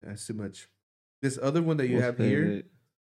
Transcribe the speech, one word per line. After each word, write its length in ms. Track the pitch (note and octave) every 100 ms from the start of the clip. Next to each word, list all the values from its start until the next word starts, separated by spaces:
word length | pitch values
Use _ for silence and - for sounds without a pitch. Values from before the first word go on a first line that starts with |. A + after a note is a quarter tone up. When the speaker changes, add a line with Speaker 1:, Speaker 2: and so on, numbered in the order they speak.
Speaker 1:
that's 240 | - G2+ -
too 60 |
much. 340 | G#2+ G2 - - _ _ _ _ _
This 160 | C#3 C3+
other 200 | C3 D#3
one 160 | E3 D#3
that 100 | B2+
you 80 | A#2+
Speaker 2:
We'll 80 | B2
Speaker 1:
have 120 | B2
Speaker 2:
save 100 | G#2+
Speaker 1:
here, 160 | - -
Speaker 2:
it. 200 | G2+ - _ _ _ _